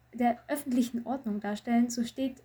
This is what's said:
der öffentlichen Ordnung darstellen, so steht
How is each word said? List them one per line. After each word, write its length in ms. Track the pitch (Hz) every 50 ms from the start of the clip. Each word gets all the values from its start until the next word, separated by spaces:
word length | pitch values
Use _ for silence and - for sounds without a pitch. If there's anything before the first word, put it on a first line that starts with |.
| _ _ -
der 240 | 233 240 240 233 - - -
öffentlichen 580 | 294 285 - 269 247 262 233 - - 233 233
Ordnung 340 | 233 254 262 - 220 208 208
darstellen, 500 | - 208 208 208 - 247 233 233 240 240
so 140 | - 240 233
steht 320 | - - - 269 262 262 -